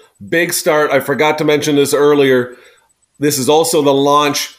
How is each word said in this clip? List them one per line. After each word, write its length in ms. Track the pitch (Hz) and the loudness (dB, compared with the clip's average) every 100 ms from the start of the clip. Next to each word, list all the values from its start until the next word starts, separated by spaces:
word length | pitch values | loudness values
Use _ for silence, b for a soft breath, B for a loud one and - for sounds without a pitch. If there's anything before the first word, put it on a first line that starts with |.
| B B 101 | B B -4
big 260 | 165 170 | -2 -2
start. 380 | - 180 151 147 | -2 0 0 0
I 80 | 139 | -2
forgot 380 | 139 131 151 156 | -2 -2 -2 0
to 40 | 151 | 0
mention 300 | 151 151 143 | 0 0 0
this 180 | 139 | 0
earlier. 640 | 139 147 147 139 127 123 B B B B _ _ - | 2 2 4 2 2 -2 B B B B _ _ -4
This 180 | 147 127 | -4 -2
is 80 | 127 | 0
also 320 | 151 160 165 | 0 2 0
the 120 | 143 | 0
launch 640 | 139 143 147 147 139 - | 2 2 2 0 -4 -8